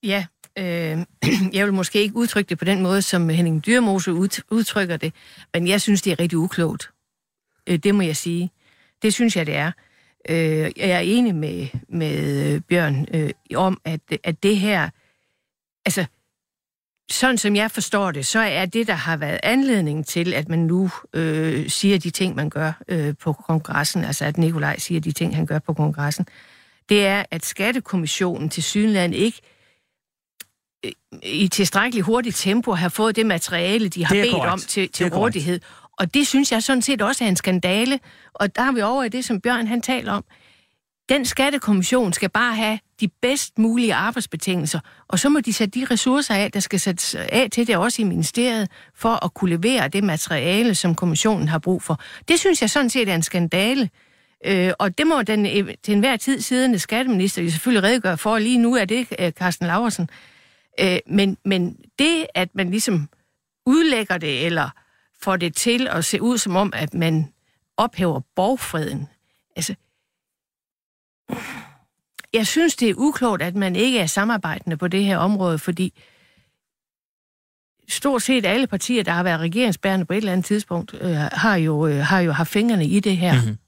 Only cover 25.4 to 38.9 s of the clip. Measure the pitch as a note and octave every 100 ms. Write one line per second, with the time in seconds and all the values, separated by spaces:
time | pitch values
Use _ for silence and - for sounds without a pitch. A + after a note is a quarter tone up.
25.4 | D#3+ D#3 - D#3 D3+ D3+ C#3+ D3+ F3+ -
26.4 | - - _ _ - G#3 G3 G3+ - E3
27.4 | - - G3+ B3 - F#3 D#3 - F3+ E3+
28.4 | D#3 - D#3+ G#3 G#3+ G3+ F3 - G#3+ -
29.4 | _ _ _ _ _ _ _ _ _ _
30.4 | - _ _ _ - - _ - F#2 D#3
31.4 | G3 - F#3+ G3 A#3 A#3 F3 A3+ A#3+ -
32.4 | G3 G#3+ A#3+ F#3 F3 - A3 G#3+ A3 E3+
33.4 | - E3+ F3+ A3 G#3 F3 E3 G3 G3 F3+
34.4 | C3 F#3 - - F#3 - F3 E3+ A3 G#3+
35.4 | D3+ F3 - - - - F3+ C#4+ C#4+ C4+
36.4 | C#4 A3+ A3 C4 A#3 C4 G#3 C4 A3 F3+
37.4 | - F3+ F3+ G3 B3 C4+ - - - -
38.4 | G#3 - B3+ B3 G3+